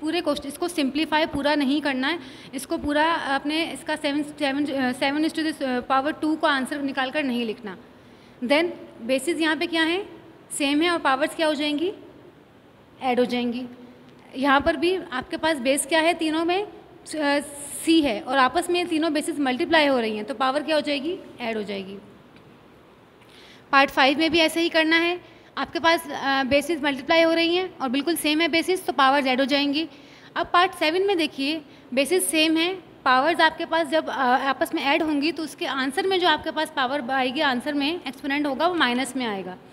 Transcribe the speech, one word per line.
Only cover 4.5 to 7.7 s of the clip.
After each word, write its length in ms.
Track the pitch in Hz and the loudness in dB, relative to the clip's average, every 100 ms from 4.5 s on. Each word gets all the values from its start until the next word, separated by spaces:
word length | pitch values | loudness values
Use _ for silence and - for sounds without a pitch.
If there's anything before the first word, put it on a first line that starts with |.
| 277 285 | 0 -2
अ, 260 | 269 247 | 0 -2
seven 360 | 254 285 294 311 | 0 0 0 0
is 60 | |
to 100 | 320 | 0
the 180 | 311 311 | -4 -2
power 500 | 269 247 240 269 277 | -2 -2 0 0 0
two 280 | 311 311 311 | -2 -2 2
का 80 | 311 | 2
आंसर 340 | 277 254 285 | 0 -2 -4
निकाल 280 | 277 277 262 | -4 -4 -2
कर 140 | 294 | -2
नहीं 220 | 277 240 233 | -2 -2 -4
लिखना। 300 | 202 208 | -6 -10